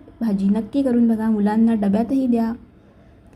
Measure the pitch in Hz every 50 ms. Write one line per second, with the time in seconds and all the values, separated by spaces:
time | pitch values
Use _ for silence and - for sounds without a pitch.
0 | - - - - 233 220 196 196 196 196 214 226 220 - - 277 269 254 240 240
1 | 233 226 226 214 220 226 220 208 202 208 214 220 226 233 226 214 202 196 196 226
2 | 233 - 269 269 262 247 233 226 226 226 233 - - - - - - - _ -
3 | - - - - - - -